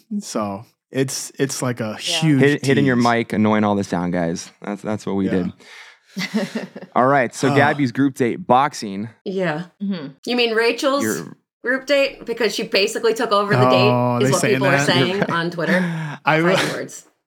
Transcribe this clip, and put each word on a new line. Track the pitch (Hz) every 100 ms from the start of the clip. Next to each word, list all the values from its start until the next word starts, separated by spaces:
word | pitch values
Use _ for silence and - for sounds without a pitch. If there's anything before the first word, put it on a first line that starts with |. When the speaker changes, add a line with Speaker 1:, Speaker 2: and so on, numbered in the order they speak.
| - 208
Speaker 1:
So | - 120 104 98 117 _ _
it's, | 127 135 - - -
it's | 139 -
like | 127 117
a | 110 107
Speaker 2:
Yeah. | - 165
Speaker 1:
huge | 156 139
Speaker 3:
Hit, | 139 147 135
hitting | 139 139
your | 123
Speaker 1:
tease. |
Speaker 3:
mic, | 120 117 113
annoying | 104 107 107
all | 107
the | 101
sound | 98 90 87
guys. | 87 85 87 - _
That's, | - 101
that's | - 107 -
what | 98
we | 95
Speaker 1:
Yeah. |
Speaker 3:
did. | 95 87 - - - - - _
Speaker 2:
<laughs> | - - 214 - 220 - - -
Speaker 3:
All | - 127
right. | 139 123
So | - 135
Speaker 1:
Uh. |
Speaker 3:
Gabby's | 139 143 147 135
group | 120 139
date, | 123 123 - 92
boxing. | 123 143 - 110 98 113 -
Speaker 4:
Yeah. | - 190 180 151 175 -
Speaker 2:
Mm-hmm. | 196 185 147 - -
Speaker 4:
You | 247
mean | 233
Rachel's | 220 233 233 285 277
Speaker 3:
You're | 220 208 - - _ _
Speaker 4:
group | 226 262 262
date? | 285 269 - -
Because | 233 226
she | 208
basically | 214 202 202 233 226
took | 220 240
over | 202 202
the | 131 127
Speaker 1:
Oh, | 127 123 123 123 120
Speaker 4:
date, |
is | 135
Speaker 1:
they |
Speaker 4:
what | 139
Speaker 1:
saying | 135 -
Speaker 4:
people | -
are |
Speaker 1:
that? | 139 143
Speaker 4:
saying | 175 175 196
Speaker 3:
<laughs> | 190
Speaker 4:
on | 170 165
Twitter. | 170 156 180 175 165 156 139
Speaker 1:
I | 143 156
Speaker 4:
Fighting | 170 190
Speaker 1:
w- | 151
Speaker 4:
words. | 123 127 - - _